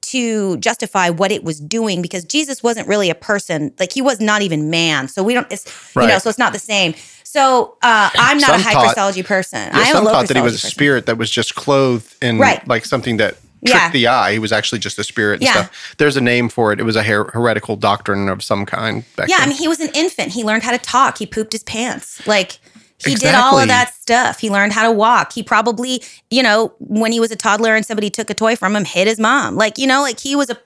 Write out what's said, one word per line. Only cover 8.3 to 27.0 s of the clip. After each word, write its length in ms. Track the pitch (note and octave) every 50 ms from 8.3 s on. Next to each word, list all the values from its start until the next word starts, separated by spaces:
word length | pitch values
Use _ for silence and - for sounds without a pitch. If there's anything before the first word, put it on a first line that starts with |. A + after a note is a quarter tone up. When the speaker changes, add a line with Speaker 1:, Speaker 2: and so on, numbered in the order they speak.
| D4 D4
Speaker 1:
not 80 | C#4+ C4
Speaker 2:
Some 80 | - -
Speaker 1:
a 20 | G3
high 100 | A3+ G#3+
Speaker 2:
thought 100 | C#3 A#2+
Speaker 1:
Christology 380 | A2+ A#2 - G3 G3 G3 F#3 F#3
person. 460 | - G#3 F#3 - - - A#2 G#2 -
Speaker 2:
Yeah, 60 | - D#3+
Speaker 1:
I 40 |
am 120 | G#3+ B3+ D4+
Speaker 2:
some 80 | - G#3
Speaker 1:
a 20 | G#3+
low 60 | A3
Speaker 2:
thought 140 | - A3+ F#3
that 80 | C3 B2+
he 40 |
was 120 | A#2+ A#2+ A2+
a 20 |
Speaker 1:
Christology 120 | A2 - -
person. 20 |
Speaker 2:
spirit 340 | - - D3 C#3+ C3+ B2 - -
that 100 | A#2 A2+
was 120 | A#2 G#2+
just 240 | - - A2+ - -
clothed 600 | - - - C#3+ C#3 C3+ C3 B2 A2+ G#2+ - - _
in, 180 | - B2 A2+ A2
Speaker 1:
Right. 260 | C#4 C#4 F#3+ - - B2
Speaker 2:
like, 180 | B2 A2+ -
something 320 | - - B2+ - B2+ A#2 G#2
that 180 | A2 F#2+ - _ _ _ _ _ -
tricked 100 | A#3 B3+ A3+
Speaker 1:
Yeah. 80 | F#3 E3+
Speaker 2:
the 160 | E3+ C3+ A#2 A#2
eye. 240 | B2+ B2+ G#2 F#2 G#2
He 60 | A2
was 120 | A2 G#2
actually 280 | A2 G#2+ G#2 - - A2
just 180 | F2+ G2+ - -
a 60 | G#2
spirit 320 | - - - G#2+ G#2 G2+
and 80 | - -
Speaker 1:
Yeah. 80 | C4
Speaker 2:
stuff. 180 | A3+ F#3 F#2 - - - - - - _
There's 180 | D3+ D3 C3+ C3+
a 40 |
name 280 | B2 A#2+ A#2+ A#2+ A#2+ A2+
for 220 | - - A#2 G#2+
it. 80 | G#2 G2+
It 40 | A2
was 120 | A2+ G#2+
a 80 | A2 G#2
her-, 260 | A2 A2 G#2 G#2 - -
heretical 420 | A2+ A#2+ A#2+ A2 G#2+ - - A2
doctrine 540 | G2+ G#2 G#2 G2+ G#2 - - G2+ G2 G2+ G2
of 120 | F#2+ G2
some 240 | - - A2 G2+ G2+
kind 380 | - - - A2 A2 G#2+ G#2+ A#2 _ _
back 140 | - - -
Speaker 1:
Yeah, 80 | F#4 F4+
Speaker 2:
then. 80 | C#4
Speaker 1:
I 40 | C#4+
mean, 80 | C#4+ C#4
he 100 | E4 D#4
was 120 | E4 D#4
an 100 | D#4+ D4 -
infant. 380 | C#4 D#4+ F#4 - - G#3+ -
He 120 | F3 A#3 A3+
learned 200 | G#3+ G#3+ A3+ A3
how 80 | A#3+
to 60 | B3 B3
talk. 400 | - - - B3 C4+ A3 - -
He 60 | G#3+
pooped 260 | F#3+ - A3 A3 A3
his 120 | A3+ A3 -
pants. 580 | - - A3 A#3+ B3 - - - - - - -
Like, 320 | - G#3+ G3+ F#3 - - - _ - _ - _ _ _ _ -
he 100 | D4 C#4
did 200 | G#3+ A3+ - C4+
all 220 | B3+ - B3+ C4+ C4+
of 60 | C4+
Speaker 2:
Exactly. 40 | -
Speaker 1:
that 260 | B3 B3 B3 B3 - -
stuff. 380 | - - A#3 A#3+ B3+ B2 - -
He 100 | - A3
learned 240 | G3 G3+ G3+ G#3 G3+
how 100 | A3 A3
to 80 | A#3
walk. 420 | A#3 G#3 G#3+ A3+ B3 G#3+ D#3+ - -
He 100 | A#3+ A3
probably, 580 | - A#3+ G#3 A3 A#3 A#3 G3+ B3 B3+ B3+ A#3 - - - - _ _
you 100 | - B3
know, 320 | C4 A3+ G#3 A3 A3+ G#3+ _ _
when 320 | - - G3+ G#3+